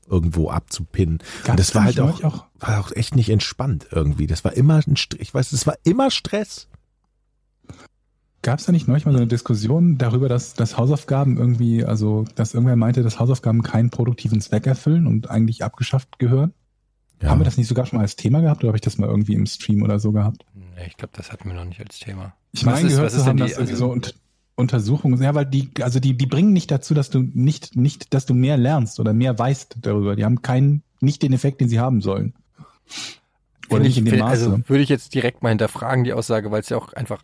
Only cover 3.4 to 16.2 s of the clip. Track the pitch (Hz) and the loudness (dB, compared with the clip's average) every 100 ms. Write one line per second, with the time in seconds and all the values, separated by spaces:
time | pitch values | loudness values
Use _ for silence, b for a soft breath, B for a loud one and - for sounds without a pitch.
3.4 | - - 135 82 - 82 73 73 76 82 | -2 -6 -4 -4 -4 -2 0 0 -2 -2
4.4 | - - 143 156 151 143 - - - 135 | -2 2 4 4 2 -2 -4 -10 -6 -4
5.4 | 131 131 - - 165 233 269 - - 208 | -4 -2 -4 -2 0 2 0 -2 -4 -6
6.4 | 214 - - - _ _ _ _ _ _ | -6 -12 -20 -20 _ _ _ _ _ _
7.4 | _ _ - B B _ _ _ _ _ | _ _ -20 B B _ _ _ _ _
8.4 | - 143 - 170 - 147 151 131 117 117 | -4 -2 2 2 2 0 2 2 2 0
9.4 | - 107 110 160 175 135 120 123 135 123 | 0 -2 0 2 4 2 0 0 0 0
10.4 | - - 113 - 123 147 - 135 135 123 | -4 -4 -2 0 0 0 0 0 2 2
11.4 | 123 120 120 117 113 107 107 107 110 - | 2 2 2 2 0 0 0 0 -2 -4
12.4 | 113 120 127 117 113 123 117 - 120 127 | -2 0 2 4 2 2 0 0 0 0
13.4 | 120 113 - 110 120 - 120 120 110 110 | 0 0 2 0 0 0 -2 -2 0 -2
14.4 | - 107 135 131 147 165 151 110 - 110 | 0 -2 0 0 2 2 2 0 0 0
15.4 | 113 113 110 - 123 135 - - | 0 -2 -6 -6 -2 -4 -4 -2